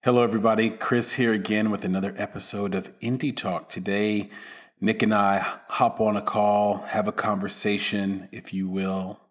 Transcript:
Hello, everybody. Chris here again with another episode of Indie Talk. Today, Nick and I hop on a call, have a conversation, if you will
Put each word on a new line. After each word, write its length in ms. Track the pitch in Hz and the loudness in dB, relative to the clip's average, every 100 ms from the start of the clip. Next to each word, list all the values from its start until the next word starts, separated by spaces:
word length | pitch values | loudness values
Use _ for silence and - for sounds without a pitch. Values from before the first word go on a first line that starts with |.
Hello, 200 | - 123 | 4 4
everybody. 480 | 120 110 110 110 113 | 4 2 2 4 2
Chris 460 | - - 123 117 - | 0 0 4 4 4
here 180 | 117 | 2
again 360 | 110 95 107 107 | 2 0 0 0
with 140 | 101 | -2
another 300 | 98 92 98 98 | -2 -2 -2 -6
episode 580 | 101 98 - 104 101 | -8 -4 -2 -2 -2
of 240 | 95 - - | 0 0 -2
Indie 360 | 117 127 143 - | -4 -2 -2 -4
Talk. 320 | 101 87 - | -4 -6 -8
Today, 640 | - 95 101 104 104 104 - - - - _ | -8 -2 0 0 0 -4 -12 -18 -20 -20 _
Nick 220 | 107 107 | -2 2
and 100 | 110 | 2
I 280 | 107 101 98 - - - | 4 4 2 -2 -8 -8
hop 320 | - 120 - | 0 0 2
on 160 | 107 104 | 0 0
a 60 | |
call, 560 | - 117 104 104 104 101 | -2 2 2 4 2 -2
have 280 | - - 101 | -4 -2 -2
a 60 | |
conversation, 1120 | - 110 101 98 - 104 101 - 104 98 98 - | -2 -2 -2 2 2 2 0 -2 -2 -2 -6 -8
if 220 | - - | -14 -8
you 120 | 95 95 | -6 -4
will 540 | 95 95 95 92 - _ | -2 -2 -4 -6 -12 _